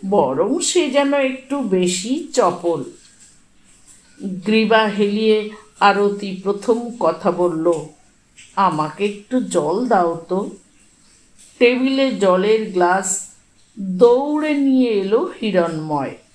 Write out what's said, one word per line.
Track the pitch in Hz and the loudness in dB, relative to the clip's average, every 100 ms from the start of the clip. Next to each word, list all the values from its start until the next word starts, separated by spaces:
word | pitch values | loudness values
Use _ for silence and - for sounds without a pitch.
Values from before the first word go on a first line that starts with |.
| 190 | 2
বরং | 202 135 135 196 311 | 2 2 0 0 0
সে | - 359 302 | 0 0 2
যেন | 269 277 | 2 2
একটু | 285 269 262 - 277 | 0 0 -4 -8 -6
বেশি | 226 185 180 180 208 285 330 | 0 0 0 -2 -4 -4 -2
চপল। | - 190 - 170 160 - - _ _ - _ _ _ _ _ - - _ _ | 2 2 0 -4 -4 -6 -16 _ _ -20 _ _ _ _ _ -20 -20 _ _
গ্রীবা | 196 180 208 220 220 220 214 | -10 -8 0 2 4 2 2
হেলিয়ে | 208 208 208 220 214 214 214 - _ | 0 0 0 2 0 -2 -12 -20 _
আরতি | 202 196 202 202 196 185 | 2 4 0 -2 -8 -6
প্রথম | 190 196 - 226 233 - | -6 -4 -2 -2 -2 -2
কথা | 165 170 196 | -2 0 -2
বলল, | 170 175 160 165 165 151 - _ _ _ - - - | 0 -2 0 0 0 -4 -18 _ _ _ -20 -10 0
"আমাকে | 190 156 156 170 202 | 0 0 -4 -2 -4
একটু | 202 - 254 | -4 -4 -2
জল | 208 175 151 190 247 | 0 -2 0 -2 2
দাও | 208 170 165 - | 2 2 -2 -4
তো।" | 185 202 - _ _ _ _ _ _ _ _ - _ | -6 -6 -12 _ _ _ _ _ _ _ _ -20 _
টেবিলে | 240 247 262 269 269 196 | 2 4 0 0 0 2
জলের | 190 185 202 220 214 | 2 2 2 0 0
গ্লাস | 185 175 190 190 - - _ _ _ _ - | 0 2 0 -2 -6 -8 _ _ _ _ -12
দৌড়ে | 190 180 240 247 285 302 311 | -8 4 4 4 0 -2 0
নিয়ে | 285 277 262 247 | 0 2 2 2
এলো | 208 190 226 - - | 0 0 0 -2 -4
হিরণময়। | 214 180 170 160 156 147 127 - _ | -2 0 0 -2 -4 -4 -4 -10 _